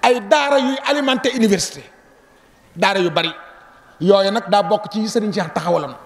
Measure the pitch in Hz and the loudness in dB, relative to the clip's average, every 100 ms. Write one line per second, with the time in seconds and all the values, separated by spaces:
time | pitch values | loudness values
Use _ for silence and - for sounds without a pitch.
0 | 233 247 196 302 285 277 254 269 - 285 | 2 0 2 2 4 2 0 -2 -2 -2
1 | 277 262 269 254 220 190 - 147 - - | 0 0 0 2 2 2 -2 -10 -20 -20
2 | _ _ _ _ _ _ _ - 196 196 | _ _ _ _ _ _ _ -2 0 2
3 | 180 156 165 - - - - - _ - | 0 0 -4 -8 -18 -20 -20 -20 _ -4
4 | 170 196 196 214 196 202 196 208 - 214 | 4 4 4 -2 0 0 2 -2 -2 -6
5 | 220 240 214 202 170 175 165 170 143 113 | -2 -2 -2 -4 -4 -4 -2 -2 -2 -12